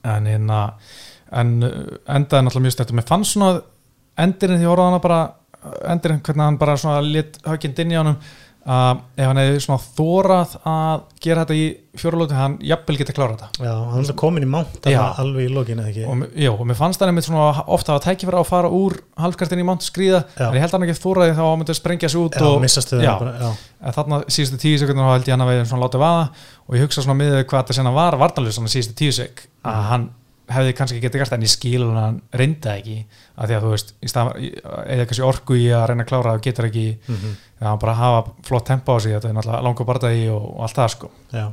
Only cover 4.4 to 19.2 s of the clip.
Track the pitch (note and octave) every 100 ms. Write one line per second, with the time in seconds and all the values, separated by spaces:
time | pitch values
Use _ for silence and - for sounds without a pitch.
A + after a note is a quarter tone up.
4.4 | F#3+ F3 E3+ F3 F3+ F3+ F3 E3 D#3 -
5.4 | _ - - - - E3+ E3 D3+ - D3+
6.4 | D3+ C#3+ D3 C#3+ D#3+ D3 D3 D#3 D3+ -
7.4 | D#3 D#3 D3 C3 E3 E3 D#3 D3 - -
8.4 | - _ - B2+ B2+ B2+ - - C3 C3
9.4 | C3+ C#3+ - C3+ - - D#3 F#3 F#3+ F#3
10.4 | E3+ - E3 D#3+ D#3+ D#3 - _ E3 E3
11.4 | D#3+ D#3 D#3 - _ - E3 E3 D#3+ C3+
12.4 | C#3 C#3+ C#3+ D#3+ - C#3+ C3+ - B2+ A2
13.4 | - - A#2+ A2+ A#2 A#2+ C#3+ C3 D#3 E3+
14.4 | C3 D3 D3+ - C#3 C3 G#2 F#2 C3+ C3
15.4 | B2+ C3+ A#2 A#2 G#2+ G#2+ A#2 B2+ C3 D3+
16.4 | C#3 G#2+ A#2+ A#2+ E3 F#3 F#3 E3+ D3+ D#3+
17.4 | D3+ C#3+ - F3 - C#3+ F3 F#3+ F#3 F3+
18.4 | E3 F3+ F3 F3+ G3 - _ -